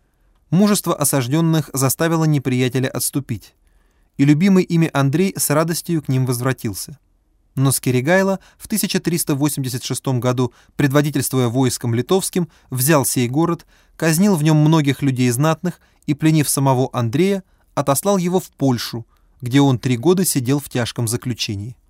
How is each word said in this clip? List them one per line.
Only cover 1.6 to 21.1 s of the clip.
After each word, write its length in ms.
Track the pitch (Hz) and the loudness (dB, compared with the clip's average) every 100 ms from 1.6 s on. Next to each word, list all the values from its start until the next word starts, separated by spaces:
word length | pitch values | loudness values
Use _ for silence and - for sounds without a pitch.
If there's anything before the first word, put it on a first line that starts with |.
| - | -2
заставило 520 | 131 135 - 165 165 160 | -2 -2 0 0 2 2
неприятеля 640 | 147 143 127 127 131 127 | 0 0 0 0 0 -4
отступить, 680 | 120 - 143 139 107 - _ _ _ _ _ _ - | -4 -4 -6 -6 -10 -12 _ _ _ _ _ _ 0
и 80 | 139 | 4
любимый 380 | 151 196 185 | 4 4 4
ими 280 | - 165 165 | 2 0 0
Андрей 400 | 139 139 156 190 - | 0 0 0 -2 -2
с 140 | - | -2
радостью 540 | 147 165 165 - 165 | 0 0 -4 -4 -4
к 60 | - | -2
ним 180 | 131 127 | -2 -2
«Возвратился». 720 | 120 131 127 117 95 - 143 _ _ _ _ _ - | -2 -4 -4 -6 -8 -12 -18 _ _ _ _ _ -2
Но 160 | 135 | 0
Скиригайло 680 | 123 131 127 131 185 190 190 - _ | 0 0 0 2 2 2 -2 -8 _
в 80 | - | -6
тысяча 320 | 214 196 185 | -4 -2 -2
триста 340 | 170 170 - | -2 -2 -2
восемьдесят 500 | 139 147 - 127 113 | 0 -2 -2 -6 -6
шестом 360 | - 131 - 127 | -6 -6 -2 -2
году, 340 | 123 123 127 - _ - | 0 0 -2 -6 _ -2
предводительствуя 720 | 143 143 147 139 123 131 123 | 2 2 0 -2 -2 0 0
войском 480 | 120 127 - 120 117 | 0 0 0 -2 -2
литовским, 540 | 123 190 - 185 165 _ _ | 0 0 0 -4 -4 _ _
взял 340 | 127 127 156 | -4 2 2
сей 240 | - 135 120 | 2 -2 -2
город, 380 | 139 165 170 - _ _ - | 0 0 -2 -8 _ _ -4
казнил 400 | 160 160 208 175 | 0 2 2 2
в 80 | |
нем 140 | 151 156 | 2 4
многих 440 | 151 160 139 131 | 4 4 2 0
людей 280 | 139 127 123 | -2 0 0
знатных 500 | 117 156 160 175 - _ _ - | 2 0 -2 -6 -8 _ _ -6
и, 80 | |
пленив 340 | 147 156 156 135 | 0 2 2 0
самого 420 | - 135 127 131 | 0 2 2 0
Андрея, 500 | 123 117 139 190 196 - _ _ | -2 -2 0 0 0 -6 _ _
отослал 440 | - 143 - 196 196 | -4 -2 0 2 0
его 220 | 175 180 | 0 -2
в 120 | - | -4
Польшу, 560 | _ 135 120 - 117 - _ _ _ | _ -2 0 -4 -10 -14 _ _ _
где 180 | 123 139 | 0 4
он 200 | 139 123 | 4 2
три 180 | 123 120 | 0 0
года 260 | 143 185 | 2 2
сидел 360 | 185 143 120 143 | 2 -2 0 -2
в 100 | - | -2
тяжком 380 | 127 113 - | -4 -4 -4
заключении. 680 | 113 | -4